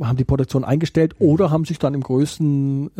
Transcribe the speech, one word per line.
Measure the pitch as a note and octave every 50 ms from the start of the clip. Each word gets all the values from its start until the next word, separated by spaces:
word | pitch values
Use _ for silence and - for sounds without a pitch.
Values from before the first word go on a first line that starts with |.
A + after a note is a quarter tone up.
haben | D#3 A2+ B2
die | B2+ C3
Produktion | - C3+ C3+ C3+ - - C3+ C3
eingestellt | - C3 D3+ E3 D3+ - D#3+ E3 D#3+ - -
oder | - D#3+ D3 E3 G3+ E3
haben | D3+ D#3+ D#3+
sich | - E3 -
dann | - C#3 C#3
im | C#3
größten | B2+ - B2+ C3 C#3+ D3+ - - D#3+ D3 C#3+ C#3 C#3 C#3 C#3 C#3 C#3+ D3+ -